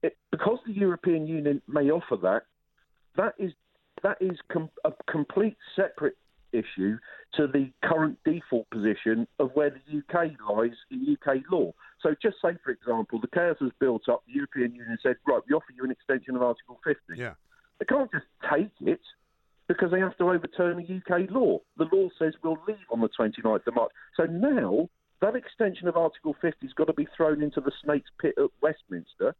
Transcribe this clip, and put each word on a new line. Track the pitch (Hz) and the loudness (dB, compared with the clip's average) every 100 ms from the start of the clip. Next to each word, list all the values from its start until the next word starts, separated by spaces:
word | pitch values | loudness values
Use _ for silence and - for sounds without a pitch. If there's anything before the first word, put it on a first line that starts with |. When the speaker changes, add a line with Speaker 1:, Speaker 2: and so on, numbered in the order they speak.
Speaker 1:
it, | 165 - _ | -2 -4 _
because | - 190 247 | 0 0 0
the | 233 | -4
European | 202 196 170 - 165 156 | 0 2 2 2 0 0
Union | 160 147 143 - | -2 0 0 0
may | 147 143 | 2 2
offer | 160 - 110 | 2 0 0
that, | 90 110 - _ _ _ _ _ _ - | 2 0 -2 _ _ _ _ _ _ -6
that | 208 - | -6 -4
is, | 185 - _ _ _ - | -8 -8 _ _ _ -4
that | 196 208 | -4 -2
is | 190 170 - | -2 -4 -6
com-, | 170 160 - | -6 -6 -4
a | 156 - - | -4 -4 -6
complete | 160 147 - 214 - - | -4 -2 0 0 -2 -12
separate | - 190 - 151 - _ _ _ | -2 -2 0 -4 -4 _ _ _
issue | 120 107 - 95 113 - - - | -4 -4 -2 -2 -2 -8 -20 -10
to | - 147 | -2 0
the | 139 135 _ | 2 -2 _
current | - 160 156 - | 0 2 2 0
default | - 165 - 120 110 | -2 -2 -2 -4 -2
position | 113 104 101 - 113 117 _ | -2 0 0 0 0 0 _
of | 139 | 0
where | 135 147 | 2 0
the | 139 143 | -2 -8
U | 151 143 | -8 -2
K | 170 165 147 107 | -2 -2 -4 -4
lies | 104 117 117 - | 0 0 -2 -12
in | 131 | -6
U | 135 147 | 0 0
K | - 131 135 | 2 -2 0
law. | 180 95 - - _ | 0 0 -4 -20 _
So | 160 151 | -2 0
just | 226 190 | -2 0
say, | 175 175 | -2 -2
for | - | -6
example, | 117 - 113 110 117 | -6 -2 -2 -2 -4
the | 113 | -2
chaos | 175 175 160 | 0 0 0
has | 131 - | -2 0
built | 135 113 - | 0 0 0
up, | 120 _ | -2 _
the | |
European | 135 143 139 123 | -6 -4 -2 -4
Union | 120 117 113 | -4 -10 -2
said, | 131 123 - | 0 0 2
"Right, | 123 - | 0 2
we | |
offer | 151 - | -2 -2
you | 127 | -8
an | 131 | -6
extension | 127 - 131 - 127 | -6 -2 -2 -2 0
of | |
Article | 123 117 - 120 | 0 0 -8 -10
fifty." | 160 143 _ - | -4 -4 _ -10
Speaker 2:
Yeah. | 120 87 _ _ _ _ | -10 -12 _ _ _ _
Speaker 1:
They | - | -2
can't | 285 262 | 0 0
just | 156 - _ - | -6 -10 _ -2
take | 147 202 _ | -2 -2 _
it, | - - - - _ _ _ _ _ | -2 -2 -4 -20 _ _ _ _ _
because | 175 180 | -2 2
they | 185 | 2
have | 185 180 | 0 0
to | 180 | 2
overturn | 180 160 - 175 175 | 2 -2 -2 0 0
the | |
U | 170 185 - | -6 -10 -2
K | 180 190 | -2 0
law. | 220 220 113 _ - | 0 2 0 _ -4
The | 160 | 2
law | 190 185 - | 2 2 0
says | 160 160 | -4 -2
we'll | 160 160 - | -4 -4 -4
leave | 214 - | -8 -6
on | 113 | 0
the | 113 | 0
twenty-ninth | - 110 107 110 104 - | 2 -2 0 0 0 0
of | 120 | 0
March. | 113 - - - | -2 -4 -16 -2
So | |
now | 165 170 262 262 110 98 349 _ _ _ | 0 2 2 2 2 0 0 _ _ _
that | 196 247 | -2 -2
extension | - - 208 180 175 | -8 -2 -2 0 0
of | 170 | 2
Article | 165 - 156 143 | 0 -2 -6 -2
fifty | 175 156 131 | -2 -4 -12
has | |
got | - 156 | -2 0
to | |
be | 156 151 - | 0 -4 0
thrown | 160 151 | 2 2
into | 147 143 | 0 -2
the | 135 - | -4 -4
snake's | 147 147 - _ | -2 -2 -2 _
pit | 160 - | -2 2
at | 143 _ | 0 _
Westminster. | 156 156 _ 90 - _ 107 170 | -2 -2 _ -12 -12 _ -2 -2